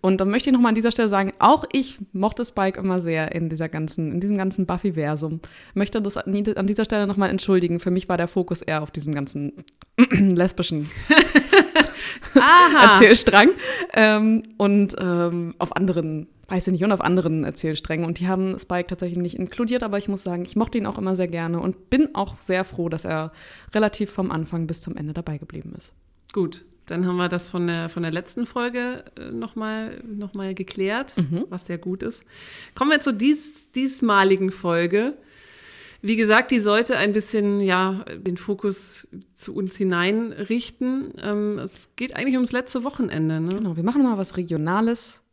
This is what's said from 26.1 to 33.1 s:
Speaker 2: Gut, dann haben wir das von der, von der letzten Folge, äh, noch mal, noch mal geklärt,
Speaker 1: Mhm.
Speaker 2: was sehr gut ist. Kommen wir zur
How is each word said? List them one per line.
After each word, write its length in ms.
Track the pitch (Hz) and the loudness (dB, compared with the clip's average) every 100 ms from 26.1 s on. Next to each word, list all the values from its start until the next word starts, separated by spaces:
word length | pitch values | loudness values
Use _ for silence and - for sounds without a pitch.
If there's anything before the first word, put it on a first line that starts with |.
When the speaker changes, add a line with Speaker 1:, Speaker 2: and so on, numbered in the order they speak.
| _ _ | _ _
Speaker 2:
Gut, 320 | - 170 - - _ - | -4 -4 -4 -20 _ -10
dann 200 | 170 180 | -4 -2
haben 100 | 180 | 0
wir 120 | 180 | -2
das 200 | 175 175 | -4 -6
von 180 | 180 175 | -4 -2
der, 220 | 170 165 | -4 -6
von 140 | 170 | -6
der 100 | 170 | -4
letzten 340 | 160 180 - 233 | -6 -8 -8 -6
Folge, 580 | - 240 247 240 247 - - | -4 -4 -4 -6 -8 -14 -18
äh, 120 | - | -12
noch 240 | 233 226 - | -10 -10 -8
mal, 460 | 220 220 220 - 233 | -8 -8 -10 -14 -14
noch 280 | 202 202 | -12 -10
mal 200 | 196 190 | -10 -10
geklärt, 640 | 190 190 - 190 220 269 - | -8 -10 -6 -4 -4 -6 -4
Speaker 1:
Mhm. 280 | 156 165 370 | -2 -2 -6
Speaker 2:
was 180 | 180 - | -10 -10
sehr 120 | 170 | -10
gut 240 | 175 190 | -8 -8
ist. 220 | 220 233 _ - - - - | -8 -10 _ -20 -20 -20 -20
Kommen 160 | - 269 | -4 0
wir 100 | 302 | 2
zur 120 | 294 | 0